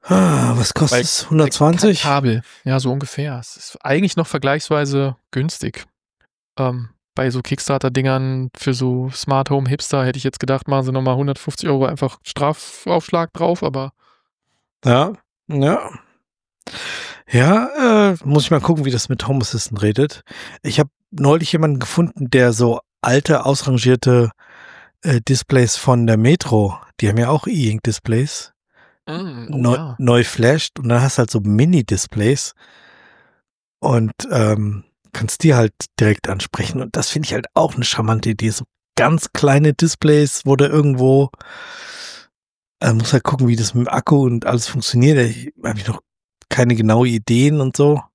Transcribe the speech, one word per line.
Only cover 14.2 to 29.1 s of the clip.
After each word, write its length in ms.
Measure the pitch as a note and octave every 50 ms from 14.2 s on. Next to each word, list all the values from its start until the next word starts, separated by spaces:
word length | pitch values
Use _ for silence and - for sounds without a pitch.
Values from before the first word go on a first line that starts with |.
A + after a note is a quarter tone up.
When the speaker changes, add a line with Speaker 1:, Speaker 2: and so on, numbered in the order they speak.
| _ _ _ _ _ _ _ _ _ _ _ _ -
Speaker 1:
Ja, 300 | B2+ A#2+ B2+ D3 F#3 G#3+ - _ _ _ _ _ _
ja. 420 | D#3 C#3+ C#3 D3 F#3+ - - - - - _ _ _ _ _ _ _ _ _ _ _ _ _ - - - - - - - - - - - _ _
Ja, 800 | - A#2+ B2+ D3+ F#3+ A3 A#3+ C#4 C#4+ D4+ C4 A#3+ A3 G#3+ G#3 G3+
äh, 60 | F#3 E3 -
muss 200 | C#3 C#3+ D3+ C#3+
ich 80 | -
mal 100 | E3 D3
gucken, 240 | - - E3+ D#3 C#3+
wie 60 | C3+
das 180 | B2+ A#2 - -
mit 180 | C3+ A#2 - A2
Home 140 | C3+ C3+
Assistant 400 | A#2 - - A2+ - - A2+ G2
redet. 400 | G#2 G#2 G#2+ B2+ C#3 D3+ - - - _ - - - - - -
Ich 180 | _ D3 - -
hab 80 | D3 C#3+ _ _ _ _
neulich 400 | - B2+ C3+ C#3+ D3+ E3 D#3+ -
jemanden 280 | - D#3+ D#3+ D#3 C#3+ C3
gefunden, 500 | B2 - - - E3+ E3 - - C#3 B2
der 240 | - C3 B2 B2 A#2
so 260 | G#2+ B2 A#2 A#2 A#2 - _ _ _
alte, 440 | - - B2 C#3 C#3+ - D#3 - -
ausrangierte, 840 | C3+ C#3 C#3 - C3+ C3 B2 A2 B2+ B2+ A#2+ - C3 B2 B2 A#2 A2+ - _ _ _ - - - - - - - _ _ _
äh, 200 | - F3 C3+ A#2+
Displays 540 | A2 - C3+ B2+ - _ C#3+ C3 B2 A2 - -
von 280 | - - B2+ A#2+ A#2+ A2+
der 100 | A2+ G#2+
Metro, 600 | A2 B2 D#3+ F3+ - C#3 A#2 G#2+ G#2 G2 F2+ - - _ _ _
die 100 | - G#2
haben 80 | G2+ A2+
ja 120 | A#2 A#2+
auch 180 | D3 D3 - -
E-Ink-Displays, 1040 | B3 E3 C3 A2 G#2 A2 _ A#2+ G#2+ - _ - A2+ A2+ C3+ D3 - - - - _ _ _ _ _ _ _ _ _ _ _
Speaker 2:
Mm, 400 | -